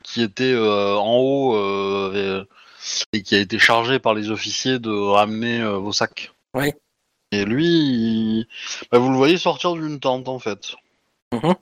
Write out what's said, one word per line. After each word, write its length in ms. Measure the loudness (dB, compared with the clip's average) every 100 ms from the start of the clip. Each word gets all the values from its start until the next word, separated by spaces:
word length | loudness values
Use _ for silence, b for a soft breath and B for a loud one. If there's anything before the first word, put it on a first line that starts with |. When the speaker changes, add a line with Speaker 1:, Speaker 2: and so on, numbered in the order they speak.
Speaker 1:
qui 200 | -6 -2
était, 300 | -2 0 0
euh, 440 | 2 2 2 2 0
en 200 | 2 2
haut, 400 | 2 2 2 0
euh, 880 | 0 -2 -2 -2 -2 -2 -4 -4 -8 B B B B B -4
et, 60 | -6
et 40 |
qui 120 | 0
a 40 | 0
été 180 | 2 2
chargé 400 | 4 4 2 2
par 160 | 2
les 160 | 0 -2
officiers 480 | -6 -6 -4 -2 -2
de 120 | -2
ramener, 720 | -2 2 2 2 0 -4 -2
euh, 160 | -2 -4
vos 160 | -4
sacs. 400 | -2 -4 -6 -18 _ _
Speaker 2:
Oui. 180 | -4 -4 -4 _ _ _ _ _
Speaker 1:
Et 120 | -2
lui, 220 | 0 0 4
il, 800 | 4 4 2 0 0 0 -2 -4 B B B 2
bah, 80 | 2
vous 120 | 4
le 60 | 4
voyez 200 | 4 4
sortir 360 | 0 0 -2
d'une 260 | -2 -6 -4
tente, 280 | -2 -2 -4
en 100 | -6
fait. 360 | -6 -8 -10 -16 _ _ _ _ _
Speaker 2:
Mhm. 220 | -2 0 0